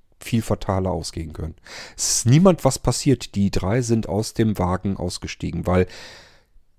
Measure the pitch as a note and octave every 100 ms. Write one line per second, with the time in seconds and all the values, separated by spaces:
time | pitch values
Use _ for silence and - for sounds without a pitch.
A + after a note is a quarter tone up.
0 | _ - - A#2 - G#2 - F#2+ F#2 E2+
1 | D2+ E2 D#2+ - D#2 - - - - -
2 | - - A2+ D3 F#3+ E3 C3+ - - -
3 | D3 B2 - G2+ G2 - F#2+ B2 A#2 A2+
4 | - G2 A2 - A2 G2 F2+ F#2 G2+ F#2+
5 | F2+ - F#2 - F#2 F2 F2+ F2+ F2+ -
6 | - - - _ _ - _